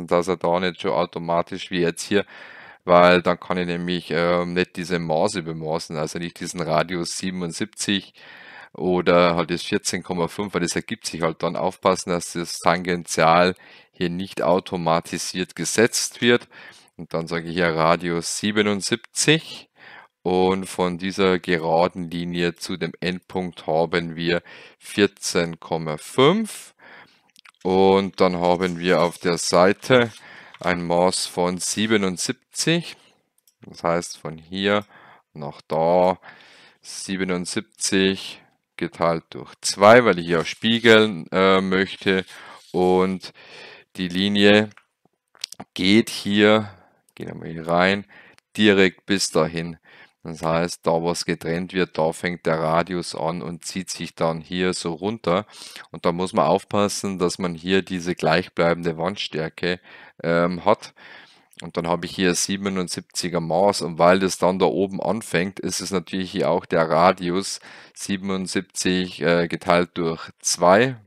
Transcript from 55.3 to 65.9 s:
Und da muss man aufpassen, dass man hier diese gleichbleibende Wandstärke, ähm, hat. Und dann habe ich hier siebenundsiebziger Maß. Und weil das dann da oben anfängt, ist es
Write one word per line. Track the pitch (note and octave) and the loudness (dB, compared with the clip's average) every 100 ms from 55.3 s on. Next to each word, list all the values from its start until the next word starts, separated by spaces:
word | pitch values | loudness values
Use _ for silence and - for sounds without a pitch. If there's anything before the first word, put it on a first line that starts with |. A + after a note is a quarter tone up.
| F2+ G#2+ - - - - | -2 -4 -18 -20 -20 -18
Und | E2+ F#2 | -4 -2
da | |
muss | E2+ F2+ | -2 -2
man | G#2+ D2+ | 0 2
aufpassen, | F#2+ - G#2 G2+ - G2+ F#2 | 2 0 -2 0 -2 -6 -2
dass | F2+ - | -2 -2
man | F2+ E2 | -8 -6
hier | F2 F#2+ | 0 0
diese | F2 F#2 F2 E2+ | 0 -6 -4 -2
gleichbleibende | D#2 E2 - - E2+ E2+ E2+ D#2+ | 0 0 -2 0 0 0 -4 -4
Wandstärke, | E2+ G2+ - D#2 D#2+ - F2 F2+ - - - - | -6 -6 -8 -6 -8 -6 -6 -6 -10 -20 -20 -8
ähm, | E2 E2+ F2 F2 G2 | -2 0 0 0 0
hat. | A2+ - _ - - - _ _ - | 0 -2 _ -20 -20 -20 _ _ -18
Und | E2+ F2+ | -8 -4
dann | E2 | -2
habe | E2+ F2 | -2 -4
ich | |
hier | - F#2 F2 | -2 0 0
siebenundsiebziger | - G2 G2 F#2+ F2 - - - F2+ E2+ | -2 -4 -4 -4 -6 -8 -10 -8 -4 -4
Maß. | E2 E2 G2+ G2 | -2 2 2 0
Und | D#2+ D#2+ | -4 4
weil | E2+ F#2+ | 4 6
das | F#2+ - | 2 2
dann | F2 F#2 | 0 2
da | F2+ | 2
oben | C#2 G2 F#2+ | 2 -2 -2
anfängt, | - G#2+ - E2+ F#2+ - | -4 -4 -2 -2 -2 -6
ist | F#2 - | -8 -6
es | F2+ | -4